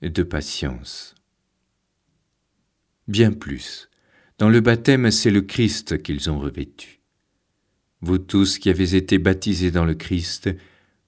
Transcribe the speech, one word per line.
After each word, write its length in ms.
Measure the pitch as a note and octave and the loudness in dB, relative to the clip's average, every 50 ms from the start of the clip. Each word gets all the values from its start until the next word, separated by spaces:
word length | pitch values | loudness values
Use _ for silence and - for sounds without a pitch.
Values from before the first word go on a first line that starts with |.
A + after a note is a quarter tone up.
| - | -10
et 80 | E2 | -6
de 120 | D#2+ F2 F2 | -4 -4 -4
patience. 920 | - - D2+ C#2+ - - - - C#2 B1+ A#1 B1+ - - - - - _ _ _ _ _ _ _ _ _ _ _ _ _ _ _ _ _ _ _ _ _ _ _ _ _ _ _ _ _ _ _ _ _ _ _ _ _ _ _ | -2 -4 -6 -6 -8 -8 -8 -8 -8 -8 -10 -14 -16 -18 -18 -18 -20 _ _ _ _ _ _ _ _ _ _ _ _ _ _ _ _ _ _ _ _ _ _ _ _ _ _ _ _ _ _ _ _ _ _ _ _ _ _ _
Bien 260 | - G2+ G2+ A2+ A2 - | -6 0 2 4 2 2
plus, 580 | - - - C#2 C2 - - - - - _ _ _ _ _ _ _ _ _ _ - | 0 -6 -10 -10 -10 -10 -12 -14 -16 -18 _ _ _ _ _ _ _ _ _ _ 2
dans 100 | G#2+ A2 | 4 6
le 120 | A2+ A#2 | 6 6
baptême, 500 | A2+ A#2 A#2 A#2 A#2+ - C#3 C3 B2 A2+ | 6 4 2 2 4 2 4 4 4 2
c'est 200 | A2 - - A#2 | 2 2 2 2
le 120 | G2+ G2+ F#2 | 2 2 2
Christ 600 | F#2+ - - A#2+ G#2 - - - - E2+ D2+ - | 0 0 0 0 0 0 -2 -4 -6 -6 -6 -4
qu'ils 280 | - D#2+ C#2+ - D#2+ | -6 -6 -4 -4 -4
ont 80 | D#2 C#2+ | -4 -4
revêtu. 640 | C#2+ C#2+ C2+ - D2 - - - - - - _ _ _ _ _ _ _ _ _ _ _ _ _ _ _ _ _ _ _ _ _ | -4 -6 -8 -8 -10 -12 -12 -18 -20 -20 -20 _ _ _ _ _ _ _ _ _ _ _ _ _ _ _ _ _ _ _ _ _
Vous 180 | - E2+ F#2 F2+ | -2 0 0 0
tous 400 | F2+ - - G2+ G2 F#2+ - - | 0 0 2 2 4 2 0 0
qui 120 | - G2 | 0 0
avez 260 | F#2 F2 F#2+ F2 F#2 | 2 2 2 2 2
été 220 | F#2+ F#2 - - F#2+ | 0 2 2 0 2
baptisés 520 | E2+ F#2+ F#2+ F#2 - G#2+ G2 E2+ F#2 F2+ | 4 2 0 0 0 -2 -2 0 0 0
dans 140 | E2 F2 E2+ | 0 2 2
le 100 | E2 D#2+ | 0 0
Christ, 560 | D#2+ - - F#2 F2 E2+ E2+ - - - G2+ F2 - - _ _ _ _ _ _ _ _ | -2 -4 -4 -4 -4 -4 -6 -8 -6 -6 -6 -6 -6 -10 _ _ _ _ _ _ _ _